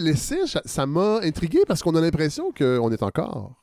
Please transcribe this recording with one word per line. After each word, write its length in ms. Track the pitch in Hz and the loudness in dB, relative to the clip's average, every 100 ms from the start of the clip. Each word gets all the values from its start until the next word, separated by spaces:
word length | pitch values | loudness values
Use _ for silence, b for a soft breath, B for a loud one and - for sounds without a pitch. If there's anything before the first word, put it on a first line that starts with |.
l'essai, 460 | 160 151 - 339 349 | 2 0 0 -2 -2
ça, 140 | - | -4
ça 200 | - - 139 | -4 -4 0
m'a 340 | 160 208 220 | 2 2 2
intrigué 380 | 170 - 165 311 403 | -2 -2 0 2 2
parce 140 | 170 | 2
qu'on 120 | 175 | 2
a 60 | 165 | 2
l'impression 500 | 165 156 156 294 370 - | 2 2 -2 -2 -6 0
qu'on 340 | 131 123 117 | 2 2 2
est 120 | 113 | 0
encore 520 | 101 - - 113 101 - | -2 -2 -4 -8 -12 -18